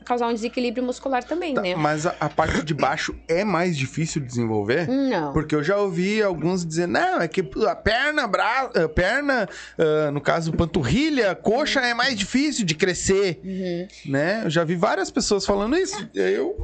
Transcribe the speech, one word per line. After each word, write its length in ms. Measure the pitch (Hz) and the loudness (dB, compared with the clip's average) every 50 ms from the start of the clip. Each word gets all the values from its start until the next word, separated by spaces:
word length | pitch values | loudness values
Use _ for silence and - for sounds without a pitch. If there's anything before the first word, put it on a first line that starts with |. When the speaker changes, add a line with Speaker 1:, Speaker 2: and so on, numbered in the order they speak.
| - | -6
Speaker 1:
causar 220 | - 247 240 240 233 | -2 -2 0 0 0
um 60 | 233 | 0
desequilíbrio 480 | 220 214 240 - 269 247 247 226 254 247 | -2 -2 -4 -2 -2 -2 -2 -2 -2 -2
muscular 400 | 247 254 - - 277 269 247 247 | -4 -4 -4 -4 -2 -2 -2 -2
também, 320 | - 311 339 370 330 269 | -2 -4 -4 -2 -2 -2
Speaker 2:
Tá, 60 | 233 214 | 0 0
Speaker 1:
né? 100 | 180 180 | 0 0
Speaker 2:
mas 320 | 175 151 151 151 156 151 | 0 0 0 0 0 0
a, 100 | 175 - - | -2 -2 -2
a 100 | 156 147 | -4 -2
parte 340 | - - 160 160 170 190 175 | 0 0 0 2 0 0 0
de 120 | 151 160 | -2 0
baixo 400 | 131 - 131 147 156 - - - - - - | 0 0 0 0 0 -4 -6 -8 -8 -4 0
é 160 | 160 175 208 | 0 0 2
mais 320 | 220 185 160 175 185 170 | 2 2 2 2 2 0
difícil 460 | 143 135 127 - - 160 160 - 165 | 0 -2 -4 -2 -4 -4 -2 -2 -4
de 60 | 139 120 | -6 -4
desenvolver? 600 | 120 120 120 113 110 107 101 101 123 160 180 202 | -2 -2 0 2 2 2 2 2 2 2 2 0
Speaker 1:
Não. 460 | 254 269 277 262 240 180 156 143 135 | 0 0 0 0 0 0 0 0 -2
Speaker 2:
Porque 220 | 151 147 151 156 | -2 0 0 0
eu 80 | 151 143 | 0 2
já 140 | 156 202 202 | 2 2 2
ouvi 440 | 208 196 175 165 180 196 208 220 | 0 0 0 0 0 2 2 2
alguns 420 | 214 202 185 151 143 170 185 185 175 | 2 2 0 0 0 0 0 0 -2
dizer, 240 | 165 156 165 175 175 | -2 -2 -2 0 0
não, 320 | 208 - 320 370 370 - | 2 2 2 2 2 0
é 80 | 175 165 | 0 0
que 160 | - - 185 - - 349 220 202 | 0 -2 -4 -2 -2 0 0 0
a 80 | 170 | 0
perna, 520 | - - 202 208 240 269 294 302 302 269 220 | 0 0 0 0 2 2 0 0 0 0 0
bra-, 420 | 185 185 185 202 233 262 269 240 - | 0 0 0 0 0 0 -2 0 0
a 120 | - 165 156 | 0 0 2
perna, 600 | 156 - 175 185 233 269 294 285 269 247 208 - - - - - - - | 2 2 2 2 2 2 2 2 2 0 0 -2 -4 -10 -16 -10 -2 0
ah, 320 | 170 156 151 156 156 147 | 2 2 4 2 2 0
no 100 | 139 143 | 0 0
caso, 320 | - - 151 165 165 165 156 | 0 0 0 0 0 0 0
panturrilha, 800 | - 175 165 - 190 139 117 143 226 294 320 302 262 226 196 175 | 0 0 2 0 0 0 2 2 2 2 2 2 2 2 2 0
coxa 460 | - - - 214 254 302 - - 285 | 0 0 0 2 2 2 2 0 0
é 140 | 247 240 233 | 0 2 2
mais 200 | 233 240 269 269 | 0 0 0 0
difícil 480 | 196 180 170 - 254 285 302 262 - 220 | -2 -2 -2 0 0 2 2 0 0 0
de 120 | 165 156 | -2 0
crescer, 680 | 156 - 185 175 - - - 190 190 202 190 165 - - | 2 0 0 0 0 0 2 2 4 2 0 -2 -4 -8
Speaker 1:
Uhum. 440 | 190 190 185 190 180 175 170 180 185 - - - 151 | -8 -6 -6 -4 -4 -4 -4 -6 -8 -12 -14 -6 -2
Speaker 2:
né? 300 | 135 139 147 170 202 226 220 | 0 0 2 0 0 -2 -2
Eu 40 | - | 0
já 120 | 143 170 170 | 0 2 2
vi 120 | 151 180 | 2 0
várias 340 | 170 175 220 294 359 381 - | 0 0 0 0 0 -2 -2
pessoas 340 | - - 202 - 214 196 190 | -2 -2 0 0 0 0 2
falando 320 | - 202 202 202 220 277 | 0 0 0 0 0 0
isso. 320 | 359 381 381 392 415 - - - | 0 0 -2 -4 -6 -10 -6 -2
E 80 | 190 | 0
aí 140 | 190 185 196 | 0 2 0
eu, 200 | 226 254 339 415 453 | 0 -2 -2 -4 -2